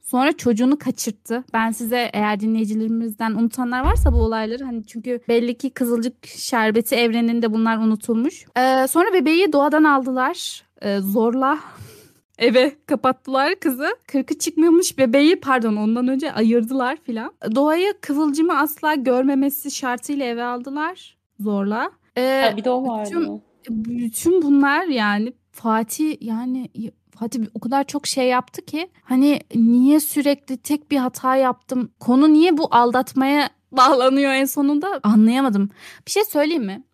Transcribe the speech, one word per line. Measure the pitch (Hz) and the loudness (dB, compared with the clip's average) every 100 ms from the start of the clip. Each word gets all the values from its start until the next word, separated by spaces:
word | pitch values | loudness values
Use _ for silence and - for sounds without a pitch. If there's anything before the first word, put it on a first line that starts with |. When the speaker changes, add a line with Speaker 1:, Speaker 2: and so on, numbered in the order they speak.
Speaker 1:
Sonra | - 254 277 311 | -2 0 0 0
çocuğunu | 240 220 254 294 | 0 2 2 0
kaçırttı. | 262 - 233 - - 233 254 | -2 -6 -8 -8 -8 -8 -4
Ben | 226 226 | -2 -2
size, | 220 233 247 240 | -4 -4 -4 -2
eğer | - 208 208 | -2 -2 -2
dinleyicilerimizden | 220 220 208 220 220 226 226 208 226 | -2 -2 -2 -2 -2 -4 -6 -6 -4
unutanlar | 214 233 262 247 247 | -2 -2 -2 -4 -2
varsa | 285 392 285 | 0 2 2
bu | 233 | 2
olayları, | 226 220 220 247 | 0 -2 -6 -8
hani | 269 233 | -8 -10
çünkü | 220 233 247 240 - | -10 -12 -8 -6 0
belli | 233 240 240 | 0 0 -4
ki | 269 | -8
Kızılcık | - 240 240 240 - - | -4 -2 0 -4 -8 -20
Şerbeti | - - 240 220 220 233 | -14 -4 0 2 0 0
evreninde | 233 233 233 233 233 226 | 0 0 0 0 0 -2
bunlar | 220 226 226 | 0 0 0
unutulmuş. | 220 214 - 226 269 - - 247 | 0 0 -2 -2 -2 -6 -6 0
Ee, | 262 262 262 | 2 2 2
sonra | 320 403 | 2 2
bebeği | 370 285 330 392 | 2 2 2 2
Doğa'dan | 285 285 302 | 2 2 4
aldılar. | 311 277 254 254 262 349 - - _ _ | 4 4 0 -2 -2 -4 -12 -14 _ _
Ee, | 208 202 | -4 -2
zorla | 196 208 226 254 269 302 - - - - | -2 0 0 0 0 -2 -8 -20 -20 -20
<laughs> | _ _ _ - | _ _ _ -2
eve | 240 233 277 - | 2 4 2 -2
kapattılar | - 269 262 262 - 262 285 | -6 -2 0 -2 -4 -2 0
kızı. | 381 330 254 311 480 - | -2 -4 -4 -6 -6 -4
Kırkı | 277 254 302 | -6 -4 -6
çıkmamış | 339 311 330 330 370 - | -4 2 4 4 2 0
bebeği, | 262 277 294 381 | 2 4 4 2
pardon, | 277 262 226 | 0 0 0
ondan | 208 214 233 247 | -2 -2 0 -2
önce | 269 302 | -2 -4
ayırdılar | - 220 240 226 269 247 311 | 0 2 2 0 -4 -4 -6
filan. | - 226 262 _ - | -10 -10 -10 _ -4
Doğa'yı | 226 294 330 392 403 | 0 2 2 -2 -4
Kıvılcım'ı | - 285 302 285 330 302 | -6 -2 0 0 0 0
asla | 302 - 311 | -2 -2 -2
görmemesi | 302 254 247 269 277 277 - 285 | -2 0 0 2 0 -2 -4 -10
şartıyla | - 262 240 - 285 | -8 -6 -8 -6 -6
eve | 254 233 | -4 -6
aldılar | 240 247 247 285 320 370 - _ _ - | -6 -8 -8 -8 -8 -10 -20 _ _ -8
zorla. | 214 202 196 220 330 _ _ 254 | -4 -2 -2 -4 -6 _ _ -4
Ee, | 254 269 262 | -2 2 0
Speaker 2:
Ha, | 208 | 0
bir | |
de | 233 | -2
o | 254 262 | -2 -4
vardı. | 220 208 | -6 -6
Speaker 1:
bütün, | 339 311 311 _ _ - 220 | -4 -4 -8 _ _ -8 -8
bütün | 226 240 233 - 330 370 | -6 -6 -6 -4 0 2
bunlar | 294 285 277 294 | 4 4 4 2
yani | 370 254 208 202 226 - _ | 0 -2 0 0 -4 -8 _
Fatih, | - 233 220 226 - 311 294 | -6 -2 0 -2 -4 -4 -4
yani | 226 226 254 262 240 - 220 _ _ _ | -8 -8 -6 -8 -10 -12 -14 _ _ _
Fatih | 226 226 220 | -8 -6 -6
o | 214 | -8
kadar | 233 277 | -4 -2
çok | 277 285 - | -2 -6 -6
şey | - 254 | -2 0
yaptı | 247 254 - | 0 -4 -18
ki | - 302 359 _ | -10 -10 -10 _
hani | - 254 285 285 - | -2 2 2 2 -2
niye | 233 226 240 262 302 | 2 4 6 6 4
sürekli | 294 294 285 285 - 262 | 2 0 0 -2 -4 -12
tek | - 294 _ | -4 -4 _
bir | 285 | -2
hata | 254 - 262 | -2 -4 0
yaptım? | 262 262 240 - 254 233 _ | 2 0 -2 -6 -6 -6 _
Konu | - 254 311 | 2 4 6
niye | 302 349 302 | 6 6 2
bu | 320 | 2
aldatmaya | 233 240 254 254 262 269 294 277 _ _ | 4 4 2 -2 -2 0 0 0 _ _
bağlanıyor | 262 262 277 262 269 277 | 4 4 6 4 2 2
en | 269 | 0
sonunda? | 269 - 277 294 370 349 | -2 0 0 0 -2 -2
Anlayamadım. | 208 214 220 247 269 202 202 - - - - | 4 6 6 4 2 0 -2 -6 -20 -20 -4
Bir | |
şey | 392 | -2
söyleyeyim | 427 294 302 320 | 0 0 0 0
mi? | 196 196 _ | -4 -10 _